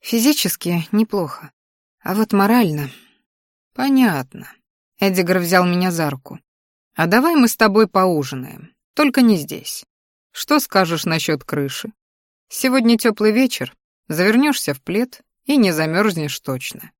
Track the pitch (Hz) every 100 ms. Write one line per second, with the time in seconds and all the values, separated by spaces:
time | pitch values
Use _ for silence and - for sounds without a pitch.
0 | - 226 247 294 185 - 175 175 160 208
1 | 220 202 156 - 156 _ _ _ _ _
2 | - 196 220 202 202 240 202 151 143 -
3 | _ _ _ _ _ _ _ - 262 262
4 | 247 151 131 - - - _ _ _ _
5 | 196 185 175 185 175 185 180 175 185 165
6 | 156 135 - - _ _ _ _ _ -
7 | 170 214 302 330 240 - 220 202 220 190
8 | 185 160 135 131 131 - - _ _ -
9 | 294 269 240 190 143 - - - - _
10 | _ _ _ - - 294 - 196 180 165
11 | - 160 - 151 - 156 139 - 220 _
12 | _ _ _ _ _ - 262 262 233 233
13 | 240 214 214 214 262 - 123 _ _ _
14 | _ 160 185 226 294 277 - 139 - 190
15 | 254 - _ _ - 285 202 156 160 165
16 | 214 165 147 - - 131 - - -